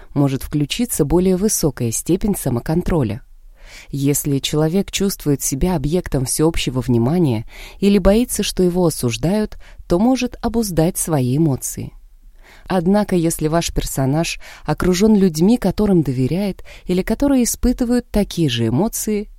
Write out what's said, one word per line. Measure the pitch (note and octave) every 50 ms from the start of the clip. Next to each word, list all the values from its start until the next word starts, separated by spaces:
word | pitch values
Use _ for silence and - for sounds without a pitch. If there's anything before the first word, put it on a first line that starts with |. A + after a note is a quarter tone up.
| - - -
может | C#3+ C#3+ C#3 C3+ C3 -
включиться | - - D3 D3 - - - E3 D#3+ - - D#3
более | C3+ D3+ F3 F#3 F#3+ F#3
высокая | F3 G3 A3 - - - D#3 - - B2 A#2
степень | A2+ - - - E3 F#3+ - G#3+ G3
самоконтроля. | - - C#3 B2 A#2 - - D#3 F3 F3 - F#3 D#3+ C3 G#2 G2 B2 - - - - - - - - - - - - - -
Если | - C#3 C#3 C#3 D3 C#3+ - D#3 C#3 C3+
человек | - - - D3+ D#3 D#3+ E3 G3+ F#3+ -
чувствует | - - F#3+ G3+ - - - D3 C#3+ C#3
себя | - - - C3 D#3+ F3+ F#3
объектом | D#3 C3 D3 D#3+ F3+ E3+ - - C#3+ B2+
всеобщего | B2+ - - D#3 D#3+ E3 - - D#3+ B2 B2+
внимания | A#2+ - B2 A#2 A#2 B2 D#3+ F3+ F3 C#3+ A#2 A2 A2 - - - - - - -
или | - G3+ G3+ G3+
боится, | F3 G3 G3 A3 B3 - - -
что | G3+ - - -
его | F#3 F3+ E3+ F#3 F3+
осуждают, | E3 D3+ - - B2 A2 A2+ A2+ D#3+ G3 G#3+ G#3+ G#3 - - - - - - -
то | - F3 F3
может | G#3+ B3 C4 B3 B3 A#3+ - -
обуздать | - A#3 G#3+ A#3 A#3 G#3 E3+ D3+ D#3 E3+ -
свои | - - - D#3+ C#3+ B2+ B2 B2+
эмоции. | D3 E3 D#3 C3 A#2 - - - - A#2 - - - - - - - - - - - - - - - - -
Однако, | E3+ F#3 D#3+ F3+ G3 G#3 G#3 - F#3+
если | F3+ D#3+ E3 E3+ - D3+ D#3
ваш | D#3 E3+ E3 -
персонаж | - - - - - - C3+ C3 C#3 D#3 E3+ - - - - - - - -
окружен | - D3+ - - F3 F#3 E3+ G#3 A3 A3
людьми, | G3+ F#3+ F#3+ D#3 D3+ E3+ G3+ A#3+
которым | B3 - F#3+ - - G#3+ G#3 F#3+ E3+
доверяет, | D3 C#3+ C3 B2+ C3 B2 D3+ F3+ G#3 G3 F#3 - - - - - -
или | - F3+ F#3
которые | F#3 - A3 - C#4 C#4+ C#4 C4 A#3+
испытывают | A3+ - - - B3 B3 - B3+ A#3 B3 B3 - -
такие | - G#3+ G3 - - - E3 C#3+
же | A#2+ A#2 A#2 A2+
эмоции, | A2 C3 F#3+ A3+ - - - - G#3+ G3+ - - -